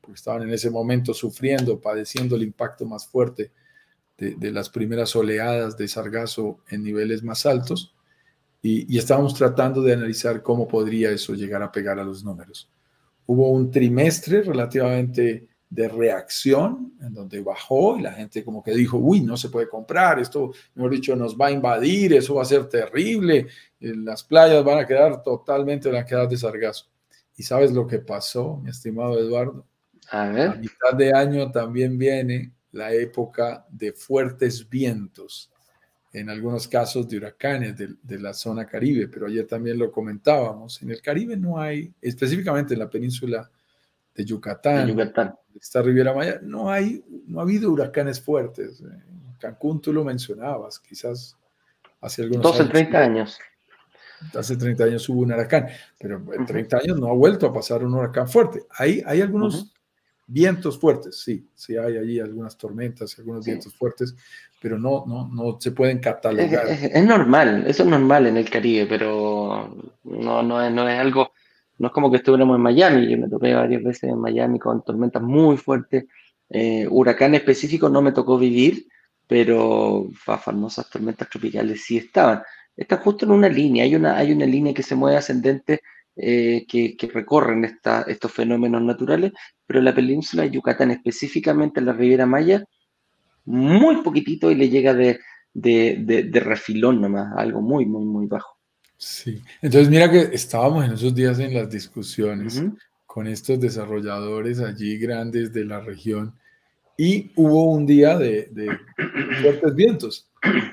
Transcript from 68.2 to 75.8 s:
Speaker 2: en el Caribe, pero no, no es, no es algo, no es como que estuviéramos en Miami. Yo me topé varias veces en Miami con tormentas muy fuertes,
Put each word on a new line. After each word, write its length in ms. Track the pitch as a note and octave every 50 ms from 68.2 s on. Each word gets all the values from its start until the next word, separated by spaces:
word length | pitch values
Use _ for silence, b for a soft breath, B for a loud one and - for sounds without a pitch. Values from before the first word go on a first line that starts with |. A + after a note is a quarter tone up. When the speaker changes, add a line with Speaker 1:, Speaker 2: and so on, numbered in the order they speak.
| C3
Speaker 2:
en 100 | A2+ A2 A2+
el 100 | A2+ -
Caribe, 380 | - A#2 G#2 A#2+ A2+ G#2+ G#2
pero 880 | G#2 A2 G#2+ G#2+ G#2+ G#2+ G#2+ G#2 G#2 G#2 G#2 G#2 G2+ G#2 G#2 G#2+ G2+ - - - - _ _ -
no, 380 | B2 A#2 A2+ A#2 A#2 A#2 A#2 A#2
no 200 | A#2 A#2+ A#2+ A#2+
es, 100 | A#2+ A#2
no 160 | A#2+ A#2+ B2
es 100 | B2 B2
algo, 340 | C3 C3+ B2+ C3+ C3 - _ _ _ _ _ _ _ _ _
no 120 | - A#2+ B2
es 40 | -
como 180 | D3 C#3+ C3+
que 60 | B2 B2
estuviéramos 380 | - C3+ C3 C3 C3 C3 B2+
en 60 | A#2+ A#2+
Miami. 480 | A#2+ A#2+ D3+ F#3+ F3+ D3 B2+ A#2+ A#2
Yo 80 | A#2 A#2
me 100 | A#2 G#2+
topé 240 | - A#2 B2 B2 B2
varias 300 | A#2+ A#2+ A#2+ B2 A#2+ A2+
veces 220 | B2 B2 - -
en 140 | B2+ A#2+ A#2
Miami 400 | A2+ A2+ A2+ A#2 A#2+ A#2+ B2 A#2
con 240 | - A#2 A#2 A2+ -
tormentas 400 | - A2 A2 B2 A#2+ - A#2+ A#2
muy 360 | A#2+ C3+ D3+ D#3+ D3+ C#3+ C3+
fuertes, 480 | - - C3+ B2